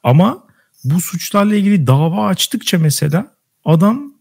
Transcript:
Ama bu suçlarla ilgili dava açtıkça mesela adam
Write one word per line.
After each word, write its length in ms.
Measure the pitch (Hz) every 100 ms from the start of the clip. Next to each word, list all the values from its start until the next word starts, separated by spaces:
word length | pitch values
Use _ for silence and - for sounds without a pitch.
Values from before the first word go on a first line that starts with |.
Ama 400 | 117 139 202 - _ _ _ _
bu 180 | 131 170
suçlarla 540 | - 175 - 202 202 208
ilgili 320 | 196 202 127
dava 400 | 131 160 196 208
açtıkça 520 | 185 - 247 - 180
mesela 520 | 156 - 147 160 277 _ _ _ -
adam 480 | 160 202 247 285 _